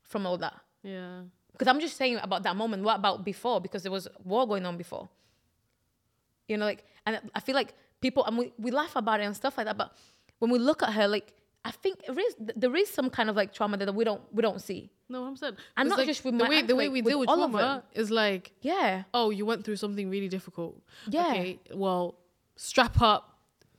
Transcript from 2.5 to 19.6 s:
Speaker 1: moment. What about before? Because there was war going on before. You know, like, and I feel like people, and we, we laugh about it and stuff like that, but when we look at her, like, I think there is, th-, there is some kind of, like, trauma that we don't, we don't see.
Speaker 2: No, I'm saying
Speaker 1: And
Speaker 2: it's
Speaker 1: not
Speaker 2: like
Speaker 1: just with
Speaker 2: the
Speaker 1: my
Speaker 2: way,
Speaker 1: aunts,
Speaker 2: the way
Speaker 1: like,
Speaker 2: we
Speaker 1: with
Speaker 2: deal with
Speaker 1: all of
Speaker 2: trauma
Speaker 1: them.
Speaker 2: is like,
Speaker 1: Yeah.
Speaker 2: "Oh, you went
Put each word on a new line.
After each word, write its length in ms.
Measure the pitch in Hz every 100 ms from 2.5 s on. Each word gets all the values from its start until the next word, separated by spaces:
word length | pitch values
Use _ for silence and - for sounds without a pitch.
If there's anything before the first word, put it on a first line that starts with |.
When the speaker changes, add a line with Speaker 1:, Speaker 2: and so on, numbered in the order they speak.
| 196
Speaker 1:
moment. 260 | 226 196
What 140 | 208 202
about 280 | 196 185
before? 380 | 190 190 240 214
Because 220 | 185 196
there 80 | 185
was 160 | 190 170 -
war 240 | 185 214 254
going 180 | 202 180
on 100 | 175
before. 320 | 170 - - _ _ _ _ _ _ _ _ _ _ _ _ _ -
You 100 | 214
know, 80 | 208
like, 180 | - - _ -
and 160 | 220 - 214
I 40 |
feel 140 | -
like 200 | 269 226 - _ _
people, 240 | 254 277 220
and 120 | 226
we, 140 | 247 -
we 140 | 233
laugh 240 | 262 330 254
about 240 | 220 214
it 40 |
and 120 | 208 202
stuff 220 | 277 269
like 100 | 214
that, 100 | 208
but 180 | - - - _ _ -
when 100 | 233
we 80 | 247
look 240 | 254 311
at 120 | 233
her, 140 | 214 202
like, 260 | 208 - _ _ _
I 60 | 233
think 340 | - 381 381 -
there 100 | 269
is, 140 | 440 -
th-, 160 | 220 220
there 180 | 247 311
is 140 | 415
some 200 | - 254
kind 180 | - 214
of, 60 | 208
like, 180 | 202
trauma 240 | - 208 202
that 160 | 196
we 100 | 196
don't, 180 | 226 202 -
we 80 | 208
don't 180 | 226 190
see. 280 | - 180 - _ -
Speaker 2:
No, 180 | 254 254
I'm 120 | 269
saying 180 | 285 196 - -
Speaker 1:
And 80 | 269
Speaker 2:
it's 40 |
Speaker 1:
not 80 | 392
Speaker 2:
like 80 | 269
Speaker 1:
just 180 | 285 262
with 120 | 233
Speaker 2:
the 60 |
Speaker 1:
my 60 | 233
Speaker 2:
way, 80 | 302
Speaker 1:
aunts, 100 | 233
Speaker 2:
the 80 | 262
way 100 | 294
Speaker 1:
like, 80 |
Speaker 2:
we 80 | 262
Speaker 1:
with 80 | 226
Speaker 2:
deal 80 | 285
with 100 | 247
Speaker 1:
all 140 | 277
of 80 | 294
Speaker 2:
trauma 320 | 208 247 277 -
Speaker 1:
them. 80 | -
Speaker 2:
is 80 | 214
like, 420 | 226 214 190 - _
Speaker 1:
Yeah. 420 | 269 381 247 185 190
Speaker 2:
"Oh, 160 | 240 220
you 160 | 202 208
went 180 | 226